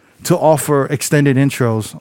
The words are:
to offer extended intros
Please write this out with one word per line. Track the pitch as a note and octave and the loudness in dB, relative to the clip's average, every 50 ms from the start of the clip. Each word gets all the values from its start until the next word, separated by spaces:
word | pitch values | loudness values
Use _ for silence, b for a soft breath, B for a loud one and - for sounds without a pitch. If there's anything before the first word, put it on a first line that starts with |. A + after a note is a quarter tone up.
| b b b b - | b b b b -4
to | - E3 | -2 -2
offer | F3 B2+ D3+ D#3+ C#3+ - - D3 C#3 C3+ | 2 2 2 2 2 0 0 0 0 0
extended | - D3+ C3 - - - D3 C#3+ C#3+ C3+ | -2 -4 -6 -4 0 0 2 2 2 2
intros | B2+ C#3 C#3 - - C3+ A#2 A2+ A2 G#2+ - - - | 2 2 0 0 0 -2 0 0 -2 -4 -8 -10 -10